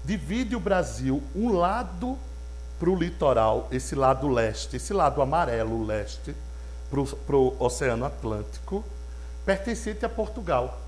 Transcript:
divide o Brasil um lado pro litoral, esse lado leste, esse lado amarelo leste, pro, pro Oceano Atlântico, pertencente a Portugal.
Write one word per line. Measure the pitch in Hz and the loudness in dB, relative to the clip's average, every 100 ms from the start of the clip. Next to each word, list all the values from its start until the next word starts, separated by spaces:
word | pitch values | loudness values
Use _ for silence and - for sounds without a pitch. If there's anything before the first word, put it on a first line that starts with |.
divide | - 202 139 214 254 233 | -2 -4 -2 -2 -2 -2
o | |
Brasil | 175 190 175 - 131 139 - 185 | 2 2 2 -2 0 0 -2 -2
um | 233 | 2
lado | 190 175 214 214 175 247 269 - - - - - - | 4 4 2 -4 -4 -4 -4 -8 -10 -10 -10 -10 0
pro | 160 185 | 2 2
litoral, | 170 175 151 120 110 113 117 | 0 2 4 6 6 4 0
esse | 127 127 | -4 -2
lado | 143 131 131 143 | 2 4 4 4
leste, | 123 110 110 - 127 | 4 2 0 -6 -6
esse | - | -2
lado | 202 156 135 | 2 2 4
amarelo | 135 156 160 117 113 113 110 | 2 4 2 0 0 -2 0
leste, | 107 101 - - 143 - - - - - | -2 -4 -8 -10 -10 -10 -10 -10 -10 -4
pro, | 135 135 | -2 -2
pro | - - 143 131 127 | -4 2 6 6 4
Oceano | 123 - 139 117 131 | 0 2 0 2 -2
Atlântico, | - 120 107 104 - - 196 - - - - - - - | -4 -4 -4 -4 -8 -6 -6 -6 -10 -12 -12 -10 -8 0
pertencente | 190 196 233 220 214 | 0 0 -4 -4 -4
a | 226 | -4
Portugal. | - 214 - 175 135 127 - | -2 -4 -4 0 0 0 -4